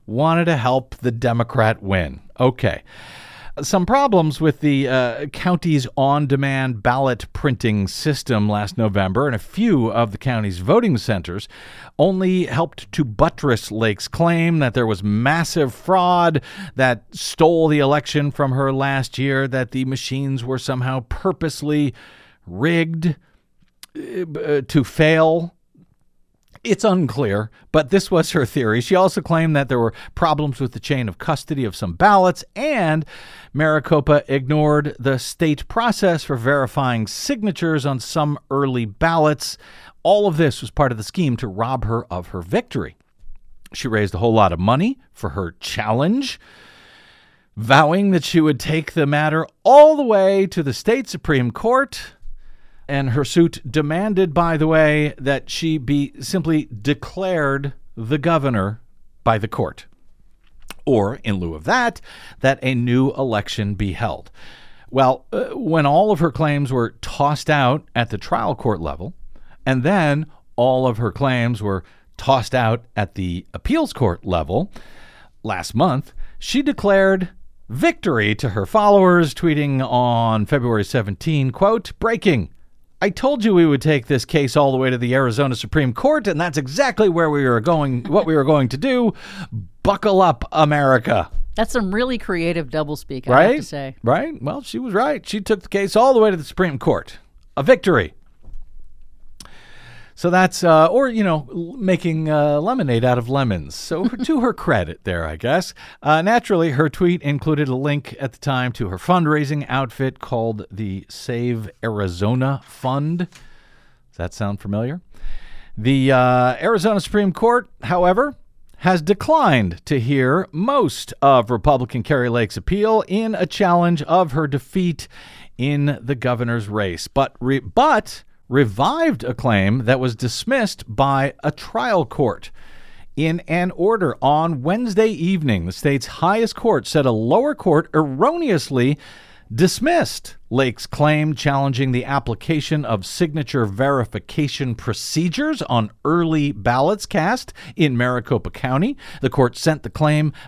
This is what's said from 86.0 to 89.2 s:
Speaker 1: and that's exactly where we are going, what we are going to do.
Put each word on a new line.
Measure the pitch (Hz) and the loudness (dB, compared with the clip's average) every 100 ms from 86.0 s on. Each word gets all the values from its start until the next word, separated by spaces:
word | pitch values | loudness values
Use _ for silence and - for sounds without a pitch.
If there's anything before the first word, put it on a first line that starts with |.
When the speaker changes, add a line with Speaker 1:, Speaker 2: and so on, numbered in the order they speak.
| 277 302 202 | 2 2 0
Speaker 1:
and | 151 | -2
that's | 175 143 | -2 -2
exactly | 131 165 269 180 208 | -4 0 0 4 2
where | 165 160 | 4 2
we | 147 131 | 2 2
are | 117 | 2
going, | 113 160 143 123 | 2 2 2 -2
what | 120 170 160 | 0 0 2
we | 156 | 2
are | |
going | 135 151 127 | 4 4 2
to | 135 | -2
do. | 262 247 233 - | -2 2 0 -2